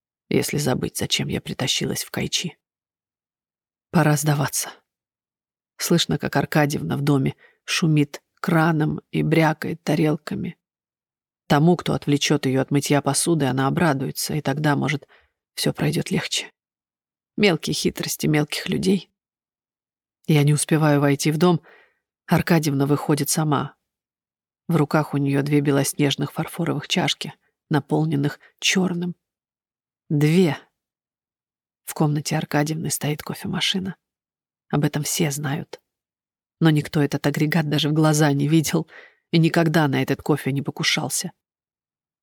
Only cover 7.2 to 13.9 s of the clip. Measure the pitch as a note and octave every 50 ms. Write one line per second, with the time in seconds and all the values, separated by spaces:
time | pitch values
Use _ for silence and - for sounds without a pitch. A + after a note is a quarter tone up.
7.2 | C#3 C#3+ - _ _ _ _ _ - - - - - D#3+ D#3 D3+ C#3+ - - -
8.2 | _ _ _ - - - F3 D#3+ D#3 E3+ D#3+ D3+ D3+ D3+ D#3 - - _ - D#3+
9.2 | D3+ D3+ D#3+ E3 D#3+ D#3 D#3 - - - E3+ - - - D3+ E3 D#3+ D#3 D3+ -
10.2 | - - - - C3+ F3 - _ _ _ _ _ _ _ _ _ _ _ _ _
11.2 | _ _ _ _ _ - D#3+ C#3+ D3+ E3+ F3+ - - - D#3 C3 - - C#3+ C#3+
12.2 | - - D3+ C#3+ - C3+ C3 C3 B2+ - D3 C#3+ - - D3 C#3+ - C#3+ C#3 -
13.2 | - F3 E3+ D#3 C#3+ C3 C3 C3+ C3+ C3+ C#3+ D#3+ F#3 D#3+